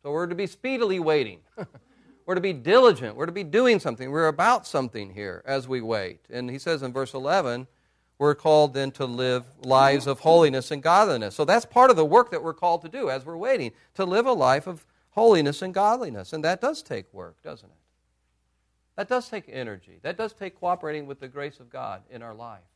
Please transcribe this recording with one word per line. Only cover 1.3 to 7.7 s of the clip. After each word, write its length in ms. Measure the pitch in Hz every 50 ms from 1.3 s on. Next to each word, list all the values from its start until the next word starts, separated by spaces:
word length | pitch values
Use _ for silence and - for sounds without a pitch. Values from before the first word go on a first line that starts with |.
| 92 82 _ _ _
<laughs> 100 | - 180 - _ - _ _ _ _ _ _ _ _ _
We're 80 | - 185
to 60 | 185
be 120 | 175 196
diligent. 640 | 175 131 113 147 202 254 262 240 175 120 127 110 107
We're 120 | 123 151
to 60 | 170
be 120 | 170 202 196
doing 340 | 151 147 220 254 247 226 180
something. 320 | - 147 117 110 131 131
We're 160 | 143 160 165
about 400 | 156 151 147 180 226 254 233 -
something 480 | - - 139 131 120 - 110 101 98 92
here 280 | 104 104 95 90 87 -
as 220 | 131 139 139 123 127
we 120 | 131 123
wait. 460 | 110 110 113 104 95 92 - _ _ _
And 220 | - 123 123 123
he 80 | 127 139
says 240 | - 170 165 143
in 100 | 135 127
verse 220 | 123 135 135 127 -
eleven, 540 | 135 131 143 175 196 160 123 120 120 131 _